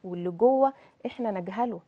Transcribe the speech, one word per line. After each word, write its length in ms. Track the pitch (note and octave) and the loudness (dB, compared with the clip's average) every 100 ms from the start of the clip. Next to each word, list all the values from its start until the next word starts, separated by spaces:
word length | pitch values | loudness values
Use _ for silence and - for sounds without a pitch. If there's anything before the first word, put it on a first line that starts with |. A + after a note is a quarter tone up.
واللي 260 | F#3+ F3+ F3 | -10 -6 -6
جوه 420 | F3 A#3+ C4 C4+ C4+ - _ B3+ | 2 4 6 2 0 -20 _ -12
إحنا 240 | - A#3 | -6 -4
نجهله 500 | G3 F3+ G3 A#3+ G3 | -4 -6 -4 -4 -4